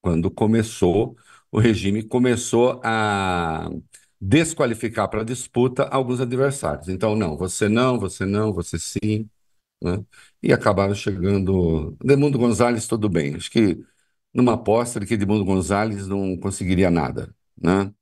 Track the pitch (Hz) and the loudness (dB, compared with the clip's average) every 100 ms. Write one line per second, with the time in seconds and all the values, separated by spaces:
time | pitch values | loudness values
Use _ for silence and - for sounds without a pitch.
0 | 90 82 85 - 107 113 110 - 90 92 | 0 0 0 0 2 2 0 0 2 2
1 | 123 - _ - _ 107 113 107 95 104 | 0 -6 _ -20 _ 2 4 4 0 -2
2 | 110 127 123 117 - 117 123 127 113 113 | -2 0 2 0 2 4 4 2 -2 0
3 | 107 101 95 90 82 80 80 80 - - | 0 0 0 -2 -2 -4 -6 -10 -14 -20
4 | _ _ 98 143 160 151 135 113 113 113 | _ _ 2 2 2 0 -2 0 -4 -2
5 | 101 107 113 127 - - 127 127 139 135 | -2 -2 -6 -8 -4 0 0 2 -2 0
6 | 123 123 127 123 139 139 - 73 82 92 | -2 -2 -2 0 0 0 -4 -4 -6 -2
7 | 110 107 92 76 92 - 104 110 127 123 | 0 0 -2 -2 -6 0 2 2 2 0
8 | 98 - 95 101 110 90 85 82 - - | -4 -4 -2 0 0 -2 -4 -6 -6 -4
9 | 107 107 107 _ _ _ _ _ - 87 | -2 -2 -4 _ _ _ _ _ -6 -4
10 | 107 - - _ - 120 113 98 98 104 | -8 -20 -20 _ 2 2 4 2 0 -2
11 | - 95 92 98 92 95 87 80 76 - | -6 -4 0 0 0 0 2 0 -4 -6
12 | 127 139 143 131 120 104 120 117 - 120 | 2 4 4 2 0 2 2 0 -2 -2
13 | 107 87 71 80 - - 107 82 - _ | 0 0 -2 -6 -2 2 2 0 -8 _
14 | _ _ _ - 123 110 117 110 120 120 | _ _ _ 0 2 2 2 2 0 -6
15 | 98 113 98 107 95 95 95 101 110 101 | -2 -2 2 0 2 0 2 0 0 -4
16 | 98 98 95 90 101 95 92 92 92 85 | -6 -4 -4 -4 -6 -4 0 2 4 2
17 | 67 - 65 - _ - 82 95 98 104 | 0 -6 -10 -16 _ -6 0 0 0 -8